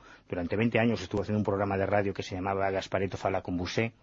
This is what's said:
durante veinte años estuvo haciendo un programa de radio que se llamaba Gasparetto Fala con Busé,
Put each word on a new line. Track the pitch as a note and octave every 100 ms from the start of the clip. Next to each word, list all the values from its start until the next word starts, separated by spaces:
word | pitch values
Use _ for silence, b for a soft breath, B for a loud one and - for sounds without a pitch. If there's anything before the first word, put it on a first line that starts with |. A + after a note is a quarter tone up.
| B B -
durante | F2 E2+
veinte | G2+ A#2 A2+
años | A#2 G#2+
estuvo | - G#2
haciendo | G2 G#2+
un |
programa | G2+ G2 G2+ G2
de | F#2+
radio | G#2 G2
que | F#2
se | - F#2
llamaba | G2 G2 G2
Gasparetto | F#2+ - F#2+ F#2+ -
Fala | G2 F#2+
con | - F2+
Busé, | F2+ - A2+ -